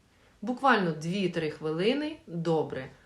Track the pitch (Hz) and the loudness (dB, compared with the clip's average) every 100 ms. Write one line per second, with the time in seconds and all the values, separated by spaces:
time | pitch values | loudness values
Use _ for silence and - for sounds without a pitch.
0 | _ _ _ _ 208 247 269 226 175 156 | _ _ _ _ -6 2 4 4 4 0
1 | 165 202 180 170 156 - 156 160 202 277 | -4 0 0 0 -2 -4 -4 0 2 2
2 | 302 320 - 170 165 160 135 135 131 - | -2 -8 -8 -4 0 2 0 -4 -10 -16